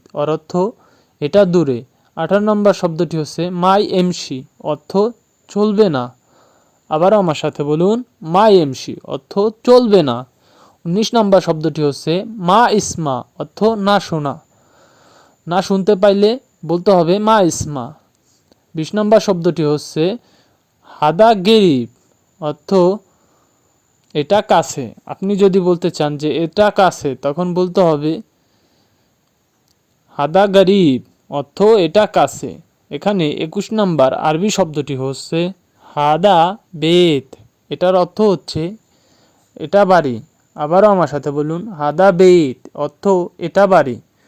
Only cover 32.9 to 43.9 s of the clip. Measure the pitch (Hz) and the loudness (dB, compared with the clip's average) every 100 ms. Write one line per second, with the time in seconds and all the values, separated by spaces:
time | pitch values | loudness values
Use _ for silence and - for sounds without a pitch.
32.9 | 147 196 208 151 - 160 202 196 220 196 | -8 -4 -2 -2 -4 -6 -8 -6 -4 -2
33.9 | 156 131 - 156 160 208 196 170 151 139 | 2 0 0 -2 -2 -2 -2 -4 -4 -6
34.9 | 131 131 135 - 165 175 196 _ _ _ | -6 -6 -8 -8 -4 -4 -8 _ _ _
35.9 | - 147 156 202 180 170 208 _ 156 156 | -2 0 2 4 4 2 -2 _ -6 0
36.9 | 175 175 143 - - _ _ _ 147 180 | 2 2 0 -4 -16 _ _ _ -4 0
37.9 | 185 175 - 214 180 - 156 165 220 _ | 0 -2 0 0 0 -4 -10 -10 -10 _
38.9 | _ _ _ _ _ _ - 151 202 196 | _ _ _ _ _ _ -16 -2 2 4
39.9 | 185 147 113 - _ _ - 151 180 208 | 4 2 -4 -12 _ _ -10 -2 4 4
40.9 | 196 151 143 147 143 151 165 214 165 147 | 4 0 -2 -6 -4 -4 -6 -10 -6 -4
41.9 | 151 190 175 185 180 147 123 - - 147 | 2 2 6 6 6 2 -4 -14 -10 -10
42.9 | - 202 185 175 - 175 190 196 185 135 | -4 0 0 -2 -8 -4 2 4 4 2